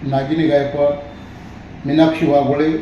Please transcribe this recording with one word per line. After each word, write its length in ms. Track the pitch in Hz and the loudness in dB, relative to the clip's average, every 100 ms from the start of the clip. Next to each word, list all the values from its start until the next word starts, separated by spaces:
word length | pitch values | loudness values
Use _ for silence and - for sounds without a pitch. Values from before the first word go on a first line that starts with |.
| 139 | -2
नागिनी 400 | 135 135 160 156 | -2 -2 0 2
गायकवाड, 440 | 143 139 147 143 143 - - - - - - - - - | 2 0 0 0 0 -8 -16 -18 -18 -18 -18 -18 -10 -2
मीनाक्षी 440 | 151 160 160 156 | 4 4 4 2
वाघोळे 420 | 143 127 143 156 160 | 4 2 2 2 0